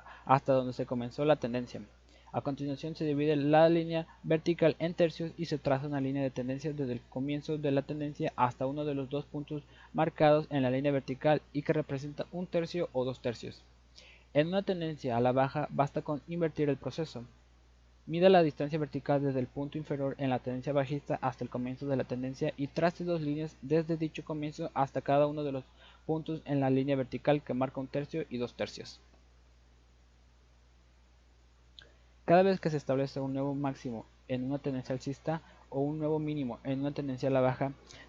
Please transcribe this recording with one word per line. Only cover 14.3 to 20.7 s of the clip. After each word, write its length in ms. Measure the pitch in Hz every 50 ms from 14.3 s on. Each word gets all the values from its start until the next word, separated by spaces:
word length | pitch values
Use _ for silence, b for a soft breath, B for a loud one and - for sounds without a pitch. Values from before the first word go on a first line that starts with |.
| -
En 140 | 143 151 170
una 120 | 185 196
tendencia 560 | 202 - 190 175 165 160 156 - - 131 120
a 40 | 117
la 100 | 123 127
baja 360 | 127 131 131 135 - 151 147 -
basta 320 | - 139 139 143 - 151 -
con 180 | - 151 135 -
invertir 420 | - 170 170 170 156 - - 151 143
el 80 | 139
proceso. 460 | 131 - 135 - - 160 - - 123 120 - - _ _ _ _ _ _ _ _ _ _ _ _ _ -
Mida 220 | - 156 170 180
la 160 | 190 190 175 170
distancia 340 | 151 - - 147 147 156
vertical 460 | 160 151 135 - 139 - - 143 139 143
desde 160 | 139 131 131
el 80 | 123
punto 300 | - - 143 143 143 -
inferior 380 | 156 151 - 151 139 139 135 127
en 120 | - 143 131
la 100 | 127 120
tendencia 340 | - 127 127 127 127 143